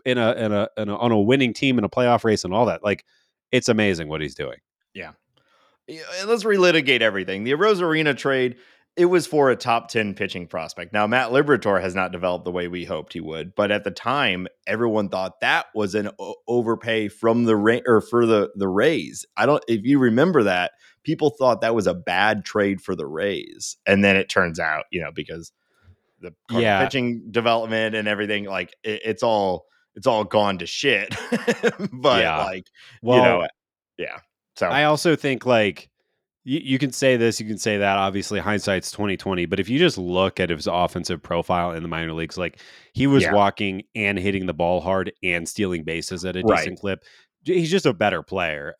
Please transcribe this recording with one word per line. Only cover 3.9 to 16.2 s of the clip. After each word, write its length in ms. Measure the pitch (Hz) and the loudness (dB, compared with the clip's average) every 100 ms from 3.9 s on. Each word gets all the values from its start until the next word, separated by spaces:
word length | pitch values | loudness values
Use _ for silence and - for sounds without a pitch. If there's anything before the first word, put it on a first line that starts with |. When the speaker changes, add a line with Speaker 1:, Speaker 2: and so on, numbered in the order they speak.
| 85 76 | 0 -4
Speaker 1:
what 120 | 78 | -6
he's 140 | 76 | -6
doing. 240 | - 69 62 _ _ _ | -8 -12 -12 _ _ _
Speaker 2:
Yeah. 180 | 95 85 - _ _ _ _ _ _ - | -18 -18 -20 _ _ _ _ _ _ -20
Yeah, 140 | 160 160 180 | -18 -14 -8
and 100 | 196 | -2
let's 140 | 233 | 0
relitigate 600 | 214 202 180 160 135 123 | 2 4 6 6 4 4
everything. 420 | 113 98 92 95 | 2 0 -4 -4
The 80 | 113 | -2
Arozarena 640 | 147 208 196 175 156 151 123 | 2 2 2 0 2 0 0
trade, 400 | - 117 127 - _ _ _ - | 0 0 0 -4 _ _ _ 0
it 80 | |
was 220 | 175 180 - | 4 4 2
for 240 | 151 135 | 2 4
a 60 | - | 2
top 320 | 123 117 - | 0 -2 -2
ten 260 | 117 104 | -2 -2
pitching 320 | 92 98 92 87 | -4 -6 -8 -10
prospect. 440 | 90 80 - 87 | -8 -10 -12 -4
Now, 140 | 104 107 | 0 2
Matt 240 | 123 120 | 2 2
Liberatore 500 | 131 147 123 104 95 | 2 4 2 2 0
has 120 | 92 | 0
not 160 | 92 92 | -2 -4
developed 320 | 90 90 90 | -2 -2 -2
the 60 | 90 | -4
way 160 | 90 87 | -4 -4
we 180 | 90 | -6
hoped 280 | 82 82 - | -8 -8 -8
he 80 | - | -12
would, 340 | 80 80 82 | -10 -10 -6
but 160 | - 104 | -2 0
at 140 | 104 | 0
the 60 | 101 | -2
time, 560 | 87 117 139 123 92 92 - - | -6 -4 0 0 -2 -6 -12 -6
everyone 440 | 107 117 107 98 | -2 0 0 -2
thought 280 | 92 95 - | -4 -6 -4
that 260 | 120 160 - | -2 0 -2
was 200 | 107 104 | -4 -2
an 160 | 104 104 | -2 -4
o-, 160 | - | -8